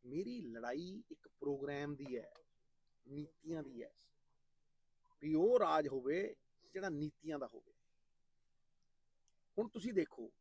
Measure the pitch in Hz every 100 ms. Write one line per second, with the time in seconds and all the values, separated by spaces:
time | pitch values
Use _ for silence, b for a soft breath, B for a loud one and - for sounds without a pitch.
0 | 123 143 208 247 123 113 120 131 180 196
1 | - - - _ 143 139 139 143 147 139
2 | 139 123 - - _ _ _ _ _ _
3 | - 143 151 _ 156 160 139 120 113 _
4 | - _ _ _ _ _ _ _ _ _
5 | _ _ 147 156 190 - 190 156 147 135
6 | 127 165 214 220 _ _ - 190 190 147
7 | 151 - 151 147 127 - - _ _ _
8 | _ _ _ _ _ _ _ _ _ _
9 | _ _ _ _ _ - 226 226 202 202
10 | 156 - 113 _